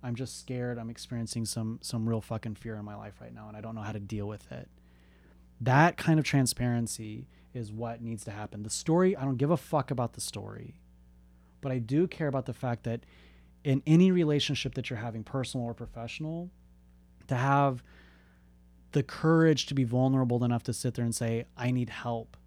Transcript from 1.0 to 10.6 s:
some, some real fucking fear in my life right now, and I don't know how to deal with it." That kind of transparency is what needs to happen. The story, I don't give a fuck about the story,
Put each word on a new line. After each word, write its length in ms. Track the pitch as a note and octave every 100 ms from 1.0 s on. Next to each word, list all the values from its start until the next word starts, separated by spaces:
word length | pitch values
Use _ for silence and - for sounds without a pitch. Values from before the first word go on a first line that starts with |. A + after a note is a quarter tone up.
| - A#2+ A2+ A#2 A2
some, 320 | - A2 A#2
some 260 | - A#2+ A2
real 140 | A2+
fucking 360 | - A2+ A2+ G#2
fear 200 | A#2 G#2+
in 80 |
my 100 | G#2
life 200 | G#2 G#2+ G2
right 100 | A#2
now, 160 | A#2 G#2+
and 80 | G#2+
I 60 |
don't 120 | A2
know 60 | A2+
how 120 | G2+
to 60 | G#2+
deal 300 | G2+ G#2+ G2+
with 240 | G#2 -
it." 160 | - - - - _ _ - - - - -
That 380 | A#2+ C3 E3 -
kind 220 | - D#3
of 80 | C#3+
transparency 1000 | C#3 B2+ - B2 A#2+ A2+ - A2 G#2+ C3+ - -
is 180 | B2+ G#2+
what 300 | G#2+ A#2 A#2
needs 200 | A2+ A2+
to 60 | -
happen. 320 | G#2 G#2+ G#2
The 60 | G#2+
story, 480 | - - E3 F#3 G3
I 80 |
don't 140 | C3+ B2+
give 120 | C#3+
a 60 | E3+
fuck 340 | - D#3 C3
about 220 | B2+ A#2
the 80 | -
story, 600 | - A2 G2+ G#2+